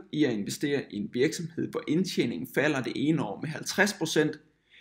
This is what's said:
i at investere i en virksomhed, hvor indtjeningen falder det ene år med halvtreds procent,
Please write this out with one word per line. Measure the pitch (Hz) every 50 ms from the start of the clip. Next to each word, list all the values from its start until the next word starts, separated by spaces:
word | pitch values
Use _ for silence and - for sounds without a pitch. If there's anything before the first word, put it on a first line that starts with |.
| - -
i | - 151 151
at | 131
investere | 117 104 98 104 104 - 151 143 143 135 - -
i | 95
en | 104 101 -
virksomhed, | - 123 131 156 156 - 170 160 - - 131 -
hvor | - - - -
indtjeningen | 147 170 190 185 - 202 147 120 104 85 - - -
falder | 160 135 151 151 135
det | 117 117 -
ene | - 127 151 160 143
år | 117 104 98 -
med | - 156
halvtreds | 151 - - - - - 190 202
procent, | 208 - 175 160 - 160 151 151 - - _ _ _ _ _ _ - -